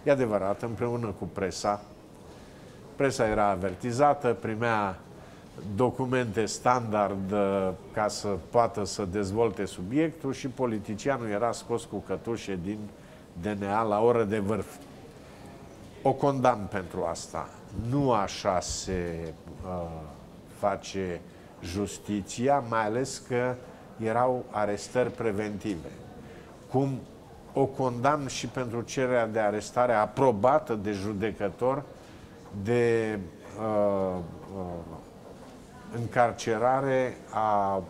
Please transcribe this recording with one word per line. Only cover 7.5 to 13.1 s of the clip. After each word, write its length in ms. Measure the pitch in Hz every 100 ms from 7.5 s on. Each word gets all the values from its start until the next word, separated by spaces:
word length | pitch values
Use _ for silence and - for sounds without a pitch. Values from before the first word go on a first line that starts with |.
| 98 95 90 -
ca 140 | - 107
să 300 | 104 104 95 -
poată 340 | 120 117 110
să 220 | 98 - 101
dezvolte 600 | 95 98 104 117 104 95
subiectul 680 | - 92 131 160 156 135
și 140 | 120 139
politicianul 840 | 120 127 107 98 104 139 135 117
era 220 | 104 117
scos 320 | 110 - 117
cu 140 | - 104
cătușe 640 | - 95 - 117 - 95
din 140 | 85 107 104 - -